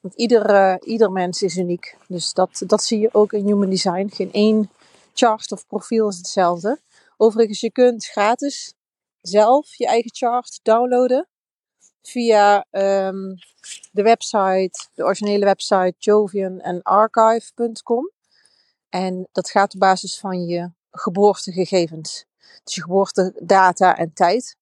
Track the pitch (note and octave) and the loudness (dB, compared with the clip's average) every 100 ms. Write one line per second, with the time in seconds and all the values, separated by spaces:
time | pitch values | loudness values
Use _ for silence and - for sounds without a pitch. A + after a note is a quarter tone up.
0 | F#3+ - A#3 A#3 G#3 G3+ F#3+ F#3 - A3+ | -16 -4 2 2 4 4 4 2 -4 0
1 | G#3 F#3 F3+ F3+ F#3+ E3+ F3+ F3 - - | 2 2 -4 -2 -4 -2 -4 -4 -8 -20
2 | _ F3+ - - F#3 - F#3 G#3 - A3 | _ -10 -6 -2 -2 -2 -2 -2 0 0
3 | A3 G#3 G#3+ G#3 G3+ G3+ G3 F#3+ G3 F3 | 2 2 2 2 0 0 0 -2 -2 -2
4 | G3+ - F#3+ G3+ G#3+ A3 G#3 _ _ _ | -6 -6 -6 0 2 2 -2 _ _ _
5 | _ - A#3+ A3 - G3 - G3+ - A3+ | _ 0 0 0 -6 -14 -10 -10 -4 -2
6 | G#3+ F3+ F3+ - F3 F3 F#3+ C#4+ _ _ | -2 -4 -8 0 0 0 -4 -6 _ _
7 | _ _ A3+ G#3+ A3+ G#3 A3+ - B3 A#3+ | _ _ 0 2 -2 0 -6 2 2 2
8 | - - G#3 A#3+ C#4+ - - _ _ _ | -8 -2 0 0 -4 -10 -16 _ _ _
9 | _ _ E3+ G3 G#3+ C4+ D4+ - A#3+ A#3 | _ _ -4 2 4 4 2 -6 -2 0
10 | A#3 - B3 A#3+ A#3+ - - A3+ B3 B3 | -2 -6 -4 -4 -6 -10 0 2 2 0
11 | B3+ B3+ F4 _ _ _ _ _ _ _ | 2 0 -4 _ _ _ _ _ _ _
12 | - B3+ A#3 G#3+ G#3 G3+ - G3 G3 G3 | -12 -6 2 4 6 4 0 -4 0 0
13 | F#3+ F#3+ F#3+ F#3+ - _ - - _ F#3+ | -2 -6 -10 -14 -20 _ -20 -20 _ -2
14 | G#3 A3+ - A3 F#3+ F#3+ F#3+ - - - | 2 2 0 -2 0 0 -2 -6 -20 -6
15 | D3 G3 G#3 G3+ G3+ G3 - G3 F#3 F3+ | -4 -2 -2 0 0 0 0 0 0 -2
16 | - G#3 G#3 G3+ F#3+ F#3 - F3+ - G3 | 2 2 2 -4 -6 -8 -8 -8 0 2
17 | G#3+ - A3 A3+ - _ A#3 A3+ - A#3 | 2 4 2 2 -4 _ -8 -8 -4 -4
18 | E4 _ _ _ _ _ _ _ _ F#3 | -4 _ _ _ _ _ _ _ _ -6
19 | F#3 F#3 F#3 - F3+ G#3 G3 F#3+ F#3+ F#3 | -6 -6 -8 -8 -2 0 0 2 2 2
20 | F#3+ - G3+ F#3 F3 F3 F3 _ _ - | -2 -12 -8 -6 -4 -6 -6 _ _ -8
21 | - F3+ G#3 F#3+ - F3 F3+ F#3+ E3+ D#3+ | -8 2 2 2 -6 -6 -2 0 -2 -6
22 | D#3 - - _ _ _ - - E3+ F#3+ | -14 -14 -18 _ _ _ -14 -12 -2 -2
23 | G3 - F#3 - E3+ F#3+ F#3 F3+ F#3 F3 | 0 -2 -2 -4 2 4 4 4 2 2
24 | E3 - F3 G#3+ - - | -4 0 0 0 -6 -20